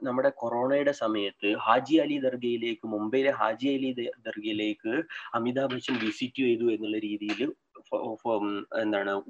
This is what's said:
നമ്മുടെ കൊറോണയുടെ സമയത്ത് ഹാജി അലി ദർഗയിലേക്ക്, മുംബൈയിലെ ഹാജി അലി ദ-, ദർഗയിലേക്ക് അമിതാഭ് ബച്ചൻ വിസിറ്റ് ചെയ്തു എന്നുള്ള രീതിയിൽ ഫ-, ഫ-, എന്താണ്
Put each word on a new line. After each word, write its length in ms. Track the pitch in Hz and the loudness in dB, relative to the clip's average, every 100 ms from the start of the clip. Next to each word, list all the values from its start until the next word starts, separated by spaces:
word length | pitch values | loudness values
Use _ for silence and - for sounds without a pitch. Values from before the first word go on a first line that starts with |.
നമ്മുടെ 260 | 131 123 139 | -2 2 2
കൊറോണയുടെ 640 | - 117 120 131 143 143 | 0 -2 0 2 2 2
സമയത്ത് 640 | 139 113 107 98 - 101 110 | 0 0 0 -2 -2 0 2
ഹാജി 380 | 110 123 127 156 | 4 4 6 4
അലി 220 | 147 147 | 4 0
ദർഗയിലേക്ക്, 680 | 131 123 120 117 117 110 110 | 0 0 0 0 -2 -4 -4
മുംബൈയിലെ 440 | 104 107 131 135 | -2 0 2 2
ഹാജി 380 | 135 110 113 139 | 2 0 0 0
അലി 240 | 135 131 | 0 -2
ദ-, 300 | 123 120 - | -2 -6 -6
ദർഗയിലേക്ക് 800 | 113 107 107 107 107 104 110 139 165 - - | -10 -6 -4 -2 -2 -2 -2 -2 -4 -10 -6
അമിതാഭ് 400 | 117 120 131 135 | -2 0 0 -2
ബച്ചൻ 200 | 127 131 | -2 -2
വിസിറ്റ് 420 | 123 110 - 127 - | -2 -2 -2 -4 0
ചെയ്തു 260 | 127 113 | 2 4
എന്നുള്ള 360 | 117 107 107 107 | 2 0 -2 -4
രീതിയിൽ 540 | 104 104 104 104 143 - _ - | -4 -4 -4 -2 -4 -6 _ -20
ഫ-, 360 | - - 120 | -6 -4 -4
ഫ-, 600 | 110 117 107 104 101 - - | -4 -2 0 0 -4 -4 -2
എന്താണ് 420 | 107 101 98 101 | 0 0 0 -2